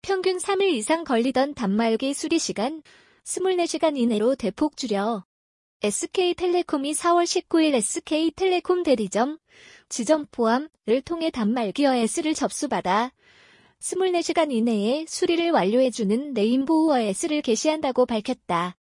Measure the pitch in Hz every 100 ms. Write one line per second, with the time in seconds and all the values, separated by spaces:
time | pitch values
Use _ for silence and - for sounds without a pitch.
0 | - 381 370 370 - 392 392 269 214 330
1 | 330 233 240 262 277 285 196 202 226 226
2 | 269 285 320 330 - - 233 320 - -
3 | _ _ - - 370 370 339 320 320 285
4 | 233 208 220 269 262 - 302 - 262 196
5 | 208 220 - _ _ _ _ _ 208 -
6 | 339 - 359 339 359 349 339 294 277 302
7 | 349 349 349 359 - 330 311 262 - -
8 | - 311 330 - 381 359 - 359 330 247
9 | 202 202 254 311 _ - - - _ -
10 | 226 311 294 - 220 240 311 _ - 247
11 | - 339 320 262 208 247 214 220 285 254
12 | 220 - 311 311 277 - 285 202 180 202
13 | 240 _ _ _ - _ _ _ - 370
14 | 370 349 330 330 311 233 233 214 208 285
15 | 320 - 349 339 339 294 185 233 262 226
16 | 202 226 294 240 214 254 269 320 320 262
17 | 220 190 339 302 294 233 311 311 294 247
18 | 247 226 208 247 - 175 180 -